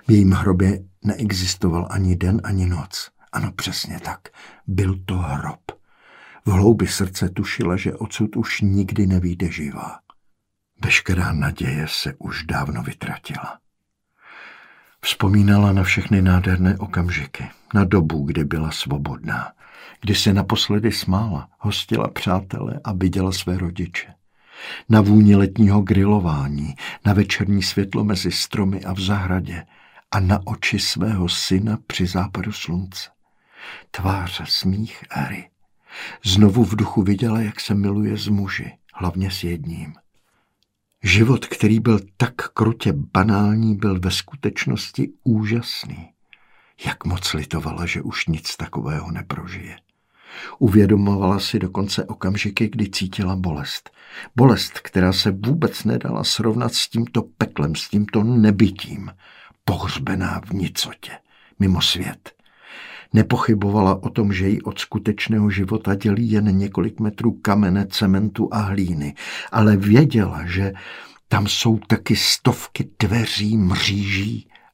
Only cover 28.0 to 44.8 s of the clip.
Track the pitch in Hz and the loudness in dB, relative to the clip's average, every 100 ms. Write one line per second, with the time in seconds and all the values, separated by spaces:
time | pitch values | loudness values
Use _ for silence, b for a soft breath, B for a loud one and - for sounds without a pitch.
28 | 104 95 90 - - 107 95 98 92 95 | 0 -2 -2 -4 -4 -2 -2 -2 -6 -6
29 | 95 101 92 92 90 85 - b b b | -2 -2 0 -2 -4 -10 -14 b b b
30 | b 101 92 101 92 110 - 101 - - | b 0 2 0 -2 -4 -2 -2 -2 -2
31 | 104 101 87 - - 95 107 107 - - | -2 0 -2 -2 0 0 0 -4 -6 -4
32 | 92 92 92 95 101 104 - 87 95 - | -2 -2 -4 -6 -8 -8 -6 -6 -6 -12
33 | - _ _ B B B B B B - | -16 _ _ B B B B B B -6
34 | 95 95 90 - 78 - 92 101 110 - | -4 -2 -4 -8 -6 -4 -2 -2 -4 -10
35 | - - 135 - - _ _ _ B B | -10 -6 -6 -8 -14 _ _ _ B B
36 | B B 101 95 104 113 95 107 104 - | B B 0 6 6 6 2 2 -2 0
37 | 95 101 117 110 107 - - 101 101 101 | 0 0 0 -2 -4 -6 -4 0 0 0
38 | 107 104 101 101 98 - - - _ - | -2 -2 -2 -2 -2 -6 -10 -16 _ -6
39 | 90 90 95 90 87 85 82 82 76 - | -4 -2 -4 -4 -6 -6 -8 -10 -14 -18
40 | _ _ _ _ _ _ _ _ _ _ | _ _ _ _ _ _ _ _ _ _
41 | 98 98 113 117 - - 107 110 110 104 | 2 4 6 4 0 0 2 4 4 2
42 | 95 - 120 - - - 107 - 107 73 | 0 -4 -4 -4 -8 0 0 2 -2 -2
43 | - 92 101 98 104 110 110 101 107 92 | 2 4 4 4 4 2 2 2 0 0
44 | 92 - - - - - - 113 | 0 -4 -8 -6 -6 -4 -4 -4